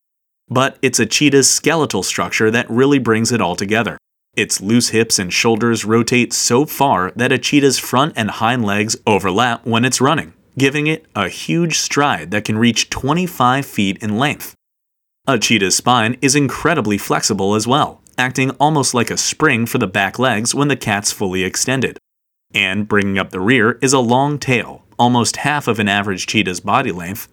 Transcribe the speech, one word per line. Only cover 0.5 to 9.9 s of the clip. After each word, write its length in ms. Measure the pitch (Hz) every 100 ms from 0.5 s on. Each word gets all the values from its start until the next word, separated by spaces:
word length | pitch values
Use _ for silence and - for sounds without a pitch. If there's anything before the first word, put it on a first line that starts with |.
| 123 135 -
it's 180 | 131 131
a 60 | 107
cheetah's 420 | - 147 135 131
skeletal 540 | - 147 160 147 107
structure 480 | 90 - 87 - 110
that 180 | 117 120
really 300 | 117 135 143
brings 340 | 117 110 113
it 80 | 120
all 160 | 90 87
together. 400 | 98 107 107 76 _ _ _ -
Its 240 | 101 -
loose 300 | 95 120 117
hips 280 | 110 113 -
and 140 | 92
shoulders 540 | - 117 110 117 110 104
rotate 480 | 113 117 123 120
so 320 | - - 120 151
far 460 | - 139 95 92 -
that 160 | 123
a 60 | 131
cheetah's 400 | - 147 139 123
front 340 | - 131 143
and 160 | - 107
hind 320 | - 110 127
legs 320 | 104 101 107 - -
overlap 580 | 101 95 92 123 117
when 220 | - 113
it's 140 | 127